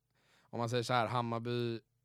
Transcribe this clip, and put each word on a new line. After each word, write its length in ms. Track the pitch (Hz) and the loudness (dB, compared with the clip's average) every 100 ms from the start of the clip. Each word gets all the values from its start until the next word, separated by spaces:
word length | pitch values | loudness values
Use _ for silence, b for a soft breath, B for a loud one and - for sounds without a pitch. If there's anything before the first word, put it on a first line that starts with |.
| _ b b b b | _ b b b b
om 80 | 113 | -4
man 100 | 117 | -2
säger 120 | 123 | 0
så 100 | 117 | 2
här, 140 | 123 110 | 2 2
Hammarby 760 | 123 117 117 117 120 120 113 - _ | 0 0 -2 -2 -2 -2 -4 -8 _